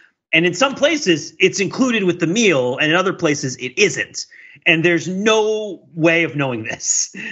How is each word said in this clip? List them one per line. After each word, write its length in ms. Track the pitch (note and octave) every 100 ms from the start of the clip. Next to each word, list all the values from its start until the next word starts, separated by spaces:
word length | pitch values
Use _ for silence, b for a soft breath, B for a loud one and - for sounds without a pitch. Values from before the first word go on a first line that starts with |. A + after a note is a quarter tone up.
| B B -
And 140 | D#3+ F3+
in 80 |
some 200 | E3+ C4+
places, 600 | B3+ C#4+ D#4 F#3 D#3 - -
it's 220 | F#3+ F#3
included 440 | F3+ - C4 A3+
with 140 | F#3 E3+
the 80 | D#3+
meal, 520 | G#3+ G#3+ C#3+ B2 B2+
and 120 | D3+
in 60 | F3
other 160 | F#3+
places, 440 | F3 E3 D3 C3+ -
it 220 | B2+ -
isn't. 460 | G3 C3 - - - B B B
And 180 | F3+ E3
there's 220 | E3 E3+ C#3+
no 800 | F#3 G#3+ A3 G#3+ G#3+ G#3+ F3 B2+
way 300 | D#3+ D#3+ E3
of 100 | D#3+
knowing 280 | C#3 C3+ A#2
this, 500 | A2+ - - - - F#3+ G#3+